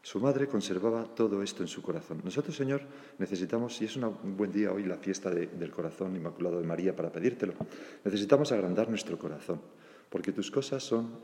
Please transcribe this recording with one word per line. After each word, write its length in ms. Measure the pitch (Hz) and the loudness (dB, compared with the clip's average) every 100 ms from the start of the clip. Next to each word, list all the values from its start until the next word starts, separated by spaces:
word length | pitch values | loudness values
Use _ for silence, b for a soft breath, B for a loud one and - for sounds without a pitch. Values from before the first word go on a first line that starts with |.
Su 160 | - 98 | -4 2
madre 300 | 131 135 139 | 4 4 2
conservaba 560 | 107 95 92 110 113 | 2 0 0 2 0
todo 360 | 113 - 110 98 | -2 2 4 4
esto 220 | 101 - | -2 -4
en 60 | 85 | -6
su 140 | - | -4
corazón. 400 | - 82 - 80 | -4 -6 -4 -6
Nosotros, 320 | 170 139 160 143 | -2 -2 -2 -2
Señor, 260 | 135 139 - B B - | 0 0 -4 B B -6
necesitamos, 600 | 95 95 90 117 120 - | -2 -2 0 0 0 -2
y 40 | |
es 120 | 107 135 | -4 -2
una, 120 | 117 | -2
un 280 | 98 101 95 | -2 -6 0
buen 140 | 101 | 2
día 220 | 101 101 | 4 2
hoy 100 | 95 | 2
la 120 | 95 87 | 0 -2
fiesta 340 | 95 92 95 | -2 0 0
de, 160 | 85 87 | 0 0
del 240 | 85 82 | -4 -6
corazón 460 | - 80 - 92 92 | -4 -6 -4 -4 -2
inmaculado 420 | 80 85 90 87 | -4 -2 0 2
de 80 | 82 | 0
María 300 | 82 92 - | 2 2 2
para 160 | 82 | -2
pedírtelo, 400 | 87 90 - 92 - - B B B | 2 0 2 -2 -2 -8 B B B
necesitamos 480 | 101 101 101 143 147 | 0 2 6 6 8
agrandar 380 | 113 92 90 117 | 2 4 2 2
nuestro 300 | 107 - 85 | 0 -2 -4
corazón, 420 | - 76 - - - B B B B | -4 -6 -4 -4 -4 B B B B
porque 240 | 90 92 | -2 -2
tus 180 | 101 98 | -2 0
cosas 320 | 139 135 135 | 0 0 -4
son 380 | - 113 113 - | 0 0 0 -8